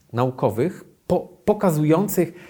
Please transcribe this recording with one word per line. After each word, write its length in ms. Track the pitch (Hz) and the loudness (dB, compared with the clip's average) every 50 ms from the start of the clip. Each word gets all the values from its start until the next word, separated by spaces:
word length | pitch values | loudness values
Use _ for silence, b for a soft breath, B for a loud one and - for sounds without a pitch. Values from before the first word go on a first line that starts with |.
| _ _ - | _ _ -2
naukowych, 720 | 117 127 131 127 - - 120 98 107 135 180 190 - - - _ _ _ | -2 -2 -2 -2 -2 -2 -2 0 0 -2 -2 -4 -8 -16 -20 _ _ _
po-, 320 | - 180 180 - - - _ _ | -2 -2 -2 -2 -6 -14 _ _
pokazujących 880 | - 208 208 - 190 160 151 151 151 160 170 202 208 - - 170 165 B B B B | 0 0 2 2 0 2 2 2 2 2 2 2 0 0 -2 -2 -2 B B B B